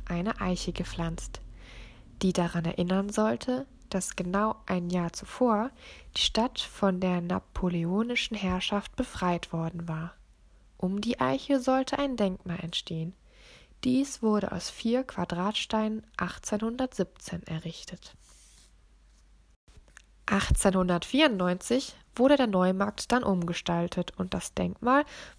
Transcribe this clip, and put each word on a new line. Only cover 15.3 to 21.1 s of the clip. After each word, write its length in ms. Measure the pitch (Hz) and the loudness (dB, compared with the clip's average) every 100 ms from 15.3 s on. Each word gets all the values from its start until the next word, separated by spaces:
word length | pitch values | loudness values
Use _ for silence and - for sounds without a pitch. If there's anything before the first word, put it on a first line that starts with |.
| 175 190 - - 220 220 220 - - | -2 -2 -2 0 0 0 -4 -8 -6
achtzehnhundertsiebzehn 1300 | - - - 208 220 247 262 - 180 - - 175 - | -6 -6 -4 -2 -2 -2 -4 -2 -4 -4 -10 -10 -6
errichtet. 640 | 160 165 - - 180 - - - - - - - _ _ _ _ - _ _ _ _ _ - - - - _ - | -8 -8 -12 -14 -16 -18 -20 -20 -20 -20 -20 -20 _ _ _ _ -20 _ _ _ _ _ -20 -20 -20 -20 _ -2
Achtzehnhundertvierundneunzig 1700 | 196 - - 202 185 180 175 - | 0 4 4 6 4 2 2 2